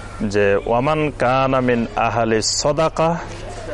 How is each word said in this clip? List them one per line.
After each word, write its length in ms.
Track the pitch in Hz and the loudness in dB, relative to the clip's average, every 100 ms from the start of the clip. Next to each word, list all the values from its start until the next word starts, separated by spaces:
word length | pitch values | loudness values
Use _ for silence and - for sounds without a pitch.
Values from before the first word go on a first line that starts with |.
| - - | -12 -6
যে, 380 | 107 101 101 98 - | -2 2 4 2 2
"ওয়ামান 460 | 117 139 156 151 - | 0 2 0 -2 0
কানা 400 | 123 131 135 131 | 0 2 2 2
মিন 260 | 127 120 117 - | 2 0 0 0
আহলি 460 | 113 107 113 110 | 0 0 2 2
সাদাকা 760 | 107 - 139 147 160 - 165 170 - - - - - | 0 -2 0 0 0 0 0 0 -6 -12 -12 -12 -10